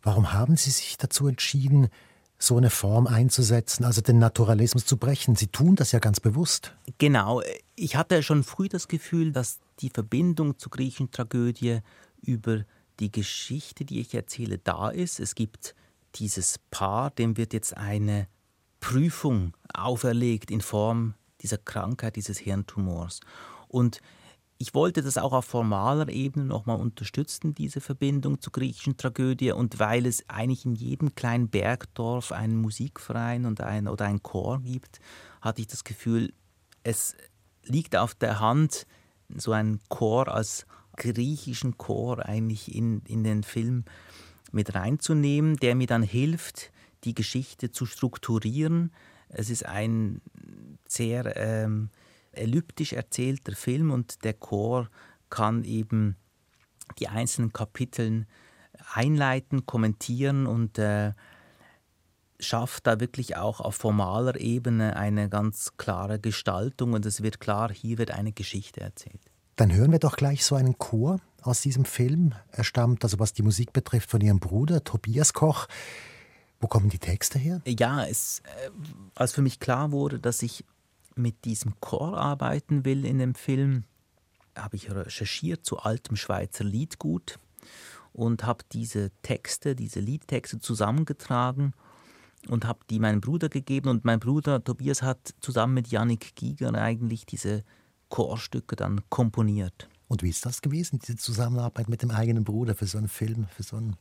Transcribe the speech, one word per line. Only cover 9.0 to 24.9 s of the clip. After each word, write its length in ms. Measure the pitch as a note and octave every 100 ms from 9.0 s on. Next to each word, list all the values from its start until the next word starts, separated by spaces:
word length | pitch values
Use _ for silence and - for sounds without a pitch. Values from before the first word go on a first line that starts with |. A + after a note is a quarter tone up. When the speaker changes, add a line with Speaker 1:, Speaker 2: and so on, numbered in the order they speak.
| - E3+ D#3+
Speaker 2:
dass 280 | C3+ A#2 - _ -
die 100 | C3
Verbindung 680 | - G#2+ B2 F3 E3 D3+ C3+
zur 100 | -
griechischen 400 | - C3 - C3
Tragödie 720 | - A#2 B2 A#2+ A#2+ A#2+ A#2 - - _ _
über 420 | - A#2+ A2+ A2 G#2 _ _ -
die 120 | G#2+
Geschichte, 720 | G#2+ G#2 - - C3+ - -
die 160 | C#3 A#2+
ich 140 | A#2+
erzähle, 460 | A#2+ A2+ - A2+ F#2+
da 300 | - F2 G#2
ist. 300 | - F3+ -
Es 140 | - -
gibt 400 | A2 - - - _ _ _ -
dieses 440 | G#2+ F#2+ F2+ - _
Paar, 400 | - G2 G#2 C#3
dem 260 | - A2+ A2
wird 160 | A2+
jetzt 220 | A2 - F#2+
eine 520 | G2+ G#2 G#2 G#2 G2 _ _ _ _ _
Prüfung 760 | - B2+ E3 - D3 A#2 F2 - -
auferlegt 760 | - G2+ B2 B2+ A#2 A#2+ A2 -
in 100 | G#2+
Form 540 | - G#2+ G#2+ A#2 A#2 G#2 _ _
dieser 160 | F#2 G#2
Krankheit, 580 | - A2 F#2+ B2 A2+ G#2+
dieses 220 | G#2 G2+
Hirntumors. 840 | - G2 G2+ - F#2+ E2+ E2+ - - - - - -
Und 340 | B2 A#2+ - - - - _ _ _
ich 160 | B2 C#3
wollte 260 | E3+